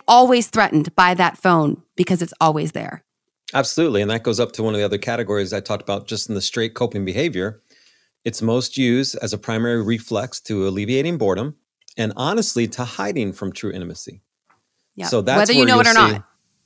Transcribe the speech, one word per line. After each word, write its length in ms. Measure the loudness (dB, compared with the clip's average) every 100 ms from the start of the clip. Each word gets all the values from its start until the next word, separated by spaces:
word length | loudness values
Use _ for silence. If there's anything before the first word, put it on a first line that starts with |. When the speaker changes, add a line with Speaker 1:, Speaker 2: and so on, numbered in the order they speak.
| 6
Speaker 1:
always 400 | 6 8 4 2
threatened 460 | 2 2 2 0 4
by 180 | 4
that 220 | 4 2 2
phone 440 | 2 4 2 -2 _ -2
because 260 | 0 0
it's 120 | -2 0
always 320 | 0 2 -4
there? 320 | -6 -10 -14 _ _ _ _ -6
Speaker 2:
Absolutely. 480 | -2 -2 0 2 2
And 80 | 0
that 120 | -2
goes 180 | -2 -2
up 120 | -2
to 100 | -2
one 120 | -4
of 40 | -2
the 60 |
other 140 | -2 -2
categories 540 | -4 -6 -4 -4 -4
I 80 | -6
talked 220 | -6 -8
about 240 | -6 -8 -6
just 220 | -10 -6
in 60 |
the 60 | -6
straight 340 | -6 -4 -4
coping 300 | -4 -4 -4
behavior. 560 | -6 -4 -4 -4 -6 -8 _ _ _ _ _ _
It's 180 | -10 -4
most 340 | -2 0 -2 -2
used 400 | 0 0 -2 -6
as 100 | -8
a 60 | -8
primary 440 | -6 -2 0 0
reflex 580 | 0 -2 -2 -4 -4 -10
to 240 | -6 -4 -2
alleviating 480 | -2 -2 -2 -2 -2
boredom 380 | 0 0 -4 -10 _ _ _ -6
and 160 | -4 -2
honestly 500 | -2 -2 -2 -2 -4
to 160 | -4
hiding 480 | -10 -6 -6 -4 -4
from 200 | -6 -10
true 200 | -8 -8
intimacy. 480 | -8 -10 -12 -16 -20 _ _ _ _ _ _ _
Speaker 1:
Yeah. 120 | -10 -2
Speaker 2:
So 160 | -2
that's 160 | 2 4
Speaker 1:
Whether 140 | 4
you 60 | 6
Speaker 2:
where 80 | 6
Speaker 1:
know 120 | 6
it 60 | 6
Speaker 2:
you'll 100 | 6
Speaker 1:
or 120 | 6
Speaker 2:
see, 40 |
Speaker 1:
not. 100 | 2 -8 _ _ _